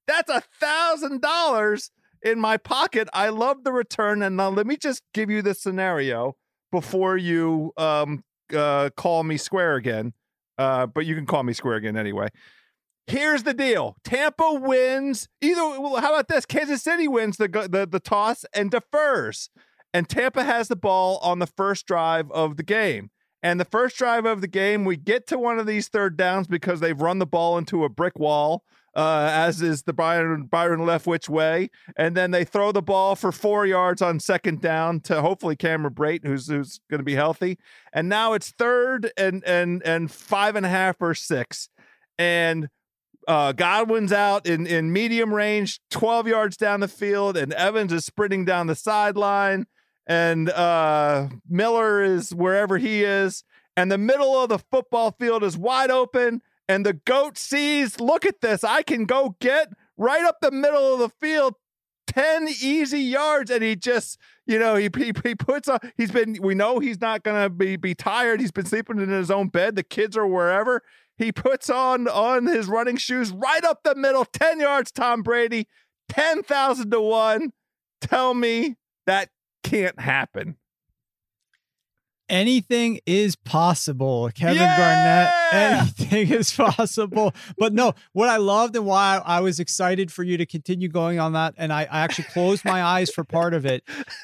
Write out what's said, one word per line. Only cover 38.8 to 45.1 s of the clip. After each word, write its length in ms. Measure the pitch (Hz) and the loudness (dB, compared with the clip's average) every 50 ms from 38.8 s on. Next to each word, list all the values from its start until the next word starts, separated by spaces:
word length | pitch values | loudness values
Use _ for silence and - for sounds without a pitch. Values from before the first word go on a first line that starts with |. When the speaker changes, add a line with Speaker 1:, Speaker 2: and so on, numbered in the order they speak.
| 247 262 262 240 220 220 - | 2 0 0 -2 -4 -4 -2
Speaker 1:
and, 260 | - 196 190 185 190 - | -2 -2 0 -2 -2 -2
and, 360 | 180 175 175 175 175 175 180 - | 0 0 2 2 0 -2 -4 -2
and 280 | 165 165 170 165 147 | -2 -2 -2 -2 -4
five 460 | - - - - 208 196 202 214 208 | -8 -12 -8 -4 -2 0 0 0 0
and 80 | 208 190 | 0 -2
a 40 | 180 | 0
half 280 | 185 185 190 185 175 - | 0 0 0 0 0 0
or 140 | 175 165 156 | -2 -2 -2
six. 560 | - - - 156 127 120 - - - - - _ _ _ _ _ _ _ _ _ - | -4 -4 -4 -4 -4 -4 -6 -10 -14 -14 -16 _ _ _ _ _ _ _ _ _ -2
And, 480 | 175 170 170 170 165 165 165 160 151 139 - _ _ _ _ _ _ _ _ _ - | 0 2 2 2 2 0 0 -2 -4 -8 -10 _ _ _ _ _ _ _ _ _ -2
uh, 240 | - 160 151 147 139 | 0 2 2 2 2
Godwin's 600 | 131 - 180 175 196 220 226 220 226 226 208 180 208 | 0 0 0 2 2 2 2 2 0 0 2 2 2
out 340 | 202 208 202 196 202 - | 2 2 2 2 0 0
in, 180 | 175 165 160 175 | 0 -2 -2 0
in 280 | 170 170 165 160 160 175 | 0 0 0 0 0 0
medium 400 | 202 233 233 | 0 0 0